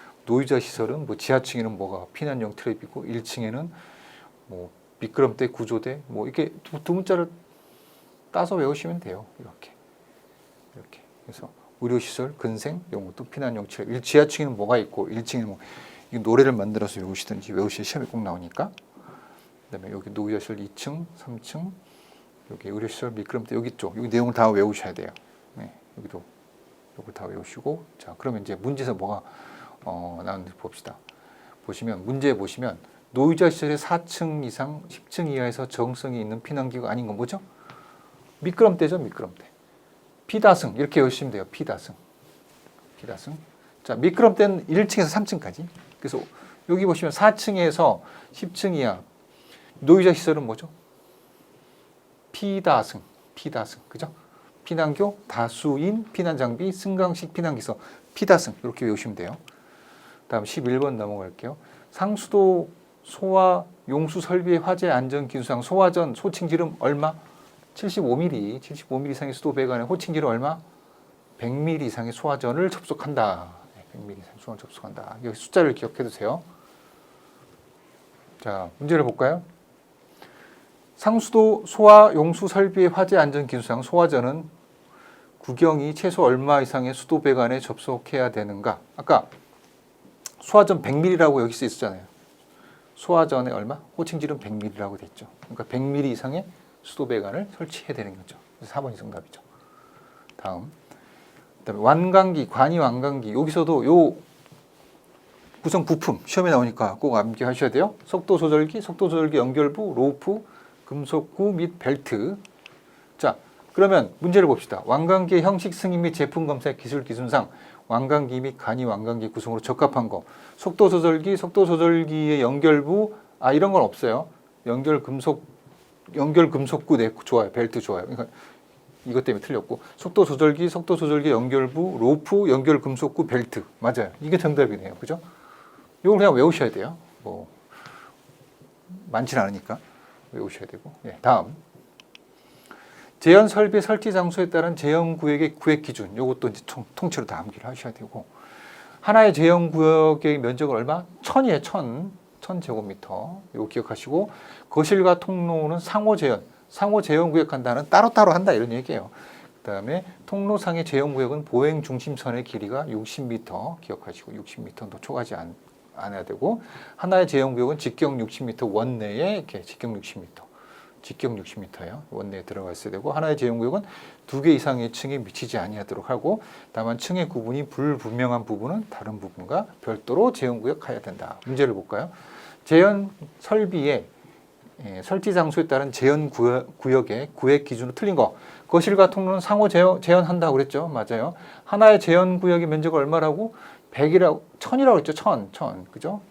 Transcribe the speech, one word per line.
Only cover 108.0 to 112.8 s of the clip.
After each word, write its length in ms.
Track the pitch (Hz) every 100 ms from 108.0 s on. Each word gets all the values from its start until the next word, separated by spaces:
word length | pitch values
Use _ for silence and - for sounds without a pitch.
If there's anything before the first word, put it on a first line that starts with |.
속도 340 | - 185 180 175
조절기, 420 | 156 151 156 220
속도 280 | - 170 185
조절기 280 | 160 156 151
연결부, 560 | 123 131 143 147 208
로프, 500 | 123 135 139 - 208 - - - _ -
금속구 640 | 143 135 156 156 - 202
및 260 | 180 170 -
벨트. 600 | 127 139 - 107 107 202 - _ - -